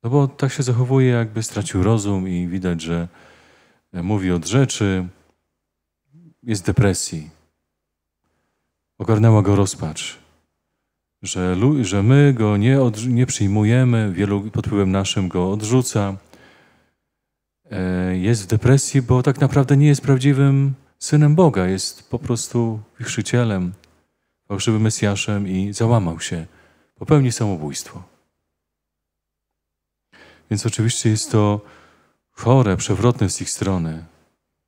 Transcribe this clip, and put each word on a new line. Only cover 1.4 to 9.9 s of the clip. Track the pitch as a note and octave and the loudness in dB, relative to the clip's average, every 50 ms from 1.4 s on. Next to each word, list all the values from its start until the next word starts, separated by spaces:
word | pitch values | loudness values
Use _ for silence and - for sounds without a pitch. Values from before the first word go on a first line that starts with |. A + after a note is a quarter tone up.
stracił | A2 - - G#2+ F#2+ - - F#2+ | -8 -6 -6 -6 -6 -4 -2 0
rozum | F2+ G#2 A#2 A2 G2+ G2+ G2+ F#2+ F#2 F#2+ | 2 2 2 2 0 -2 -2 -2 -2 -4
i | F2+ F2 F2 F2 | -4 -4 -4 -4
widać, | F2+ F#2+ F#2 F#2 F2 E2 | -6 -4 -4 -4 -4 -4
że | D#2+ E2 E2+ E2+ E2+ F2 _ - - - _ _ _ _ _ _ _ _ _ _ _ _ | -4 -4 -4 -4 -6 -8 _ -20 -20 -20 _ _ _ _ _ _ _ _ _ _ _ _
mówi | - F2+ E2+ F#2 G#2+ G2+ F#2+ F#2 | -12 -8 -4 -4 -2 -2 0 -2
od | F2+ E2+ E2 | -2 -2 -2
rzeczy, | - G#2 C3+ C3+ A#2+ - - G#2 G2 F#2+ F#2 F2+ F2+ - _ _ _ _ _ _ _ _ _ _ _ _ _ _ _ _ _ _ _ C#3 D#3+ F3 D#3+ _ _ | 0 0 2 2 0 0 -2 -2 -2 -2 -2 -4 -8 -12 _ _ _ _ _ _ _ _ _ _ _ _ _ _ _ _ _ _ _ _ -20 _ -20 _ _
jest | _ A#2+ A2 G2+ | _ -6 -6 -4
w | - | -2
depresji. | - F#2+ - G#2 G2+ F#2 - - - - D#2+ D2+ D#2 _ _ _ _ _ _ _ _ _ _ _ _ _ _ _ _ _ _ _ _ _ _ _ _ _ _ _ _ _ _ _ _ _ _ | 0 2 2 2 2 2 -2 -6 -8 -10 -12 -12 -14 _ _ _ _ _ _ _ _ _ _ _ _ _ _ _ _ _ _ _ _ _ _ _ _ _ _ _ _ _ _ _ _ _ _
Ogarnęła | G2+ - A2+ G#2 A2 A2+ A2 G#2+ | 0 0 2 4 6 6 6 6
go | G2 G2 G2+ | 4 4 2
rozpacz, | G2 G2+ F#2 - - - D#2 | 2 2 0 -2 -8 -10 -10